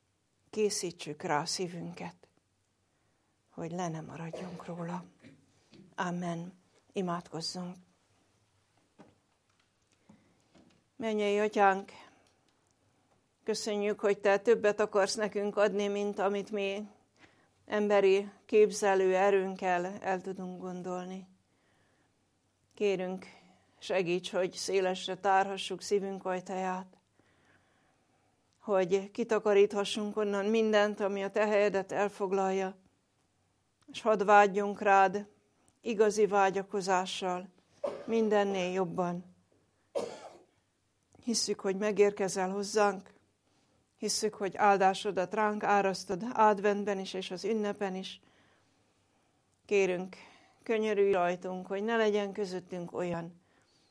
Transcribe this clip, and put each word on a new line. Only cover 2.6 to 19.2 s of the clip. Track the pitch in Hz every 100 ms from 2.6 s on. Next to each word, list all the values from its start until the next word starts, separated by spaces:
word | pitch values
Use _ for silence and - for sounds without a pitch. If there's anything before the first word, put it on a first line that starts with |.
| _ _ _ _ _ _ _ _ _
hogy | - 165
le | 175 175
ne | 160
maradjunk | - 147 165 - 180 175 -
róla. | 170 170 175 - _ - - _ _ _ - - -
Amen. | 185 175 175 170 175 - _ _ _
Imádkozzunk. | 202 180 170 - 160 165 185 180 185 _ _ _ _ _ _ _ _ _ _ _ - - _ _ _ _ _ _ _ _ _ _ - _ _ _ _ _ _ _ -
Mennyei | 226 214 208 208
Atyánk, | 214 220 196 190 - - - _ _ _ _ _ _ _ _ _ _ _ _ _
köszönjük, | - 214 220 208 208 208
hogy | 202 202
Te | 202 202
többet | 240 214 208 208
akarsz | 208 202 196 220
nekünk | 208 202 202 202
adni, | 208 196 202
mint | 202 202 202
amit | 196 202 196
mi | 208 196 196 208 - _ _ - _ _ _ -
emberi | 208 208 196 190 196 202 - -
képzelő | 214 208 190 208 190 185
erőnkkel | 185